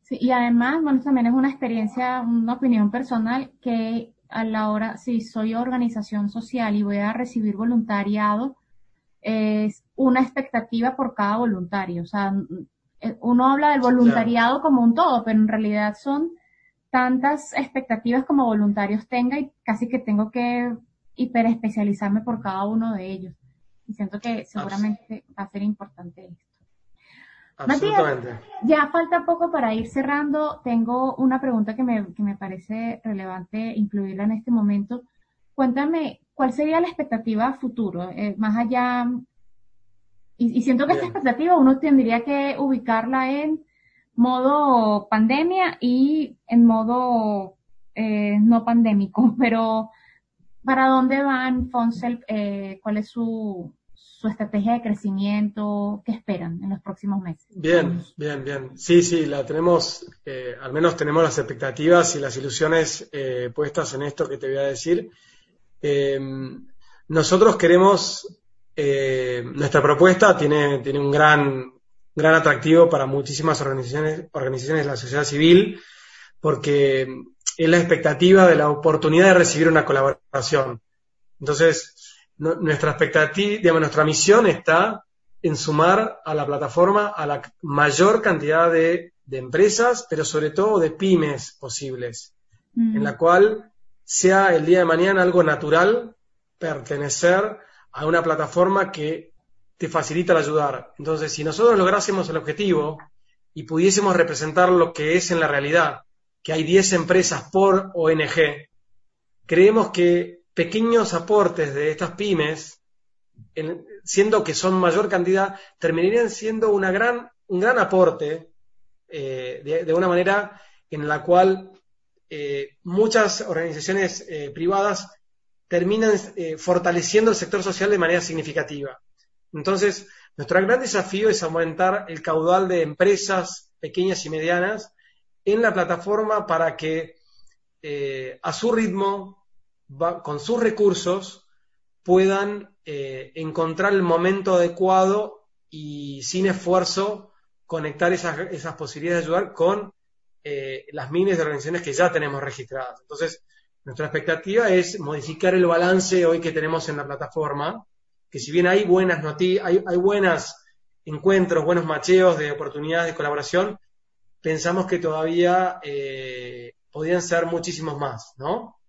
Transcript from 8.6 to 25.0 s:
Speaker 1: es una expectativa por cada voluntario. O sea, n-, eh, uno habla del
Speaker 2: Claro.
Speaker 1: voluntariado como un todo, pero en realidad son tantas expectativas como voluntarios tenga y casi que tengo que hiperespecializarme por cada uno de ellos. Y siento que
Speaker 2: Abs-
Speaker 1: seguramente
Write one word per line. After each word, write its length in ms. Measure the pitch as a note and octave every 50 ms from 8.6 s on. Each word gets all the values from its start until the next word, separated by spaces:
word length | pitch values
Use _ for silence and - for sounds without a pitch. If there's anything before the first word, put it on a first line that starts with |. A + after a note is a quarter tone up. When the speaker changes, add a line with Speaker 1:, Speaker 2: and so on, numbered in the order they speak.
| _ _ _ - _ _ _ _ _ _ _ _
Speaker 1:
es 600 | - G#3+ A3 A3 G#3+ G#3+ G#3+ G#3+ G#3+ G#3+ - _ _ _ _
una 260 | - C4+ B3+ B3 C4
expectativa 720 | C4 B3+ - C#4 C4+ - - A#3 A3+ - A#3 A3+ A#3 C4 C4
por 180 | C#4 C4 - -
cada 240 | - G3+ G3+ G#3+
voluntario. 680 | A3+ B3 A#3 G3 F#3 F3+ F3 G3+ G3 F#3+ F3+ F3 E3+ E3+
O 20 |
sea, 220 | E3+ - G3+ G3+
n-, 400 | G3 G3 G3 E3+ - E3 F3+ - _ _ _ _ _ _ _
eh, 160 | - A3+ A3 -
uno 320 | - A#3 A#3+ A#3+ B3+ C4
habla 200 | C#4 C#4+ D4 D4
del 100 | D4 C#4
Speaker 2:
Claro. 160 | B3 B3 B3
Speaker 1:
voluntariado 640 | B3 A#3+ A#3 A3+ A#3 A3+ A#3 A#3 A#3 A3+ A#3+ C4+ C#4+
como 200 | D#4 D#4+ C4+ B3
un 120 | A#3 A#3 A#3
todo, 300 | D#4+ F4 E4 C4 A#3 A#3
pero 140 | A3+ A3 G#3+
en 80 | A3
realidad 480 | G#3 G#3+ A3 G#3+ G#3 G#3 G#3 G#3 G#3 G#3 -
son 300 | - C#4 C#4 C#4+ D#4+ E4+ E4+ _ _ _ _ _ _ _ _ _ _ _
tantas 640 | - B3+ B3+ B3+ B3+ B3+ B3+ C4 D4+ C#4+ - - -
expectativas 680 | C#4 C4+ - _ C4 C4 - A3+ A3 - A#3 A#3+ C4 C4
como 220 | - D4 C#4 B3+
voluntarios 640 | A#3 A3 G#3 G#3 G#3 G3+ G#3 G3+ G3 G#3+ G#3+ - _
tenga 300 | B3+ B3 B3 B3 C4+ D4
y 120 | C4+ - _ _ _
casi 260 | - A3 - B3 A#3
que 100 | B3+ B3+
tengo 320 | B3+ A3 G#3 G#3 A3 G#3+
que 420 | - B3 A#3+ A#3+ A#3+ B3 B3 B3 A#3 A#3 _ _ _ _ _ - -
hiperespecializarme 1080 | - B3+ B3 - A#3 A3+ A#3 A3+ A3+ - G#3 G#3+ A3 G#3 G#3 G3 - G#3 G3 G3+ A3
por 200 | A3 B3 A3+ G#3+
cada 240 | - G3 F#3+ F#3+ G3
uno 280 | G#3 A3 A3+ A3+ A3+ G#3+
de 140 | F#3+ F#3 F#3+
ellos. 220 | F#3+ F3+ F#3 F3 - _ _ _ _ _ _ _ _ _ _
Y 60 | - G#3
siento 280 | - G#3 G3 - G#3
que 220 | - A#3+ A3+ G#3+ -
Speaker 2:
Abs- 20 |
Speaker 1:
seguramente 800 | _ _ G#3 G3 G3 G3 G3+ G#3 G#3+ G#3 -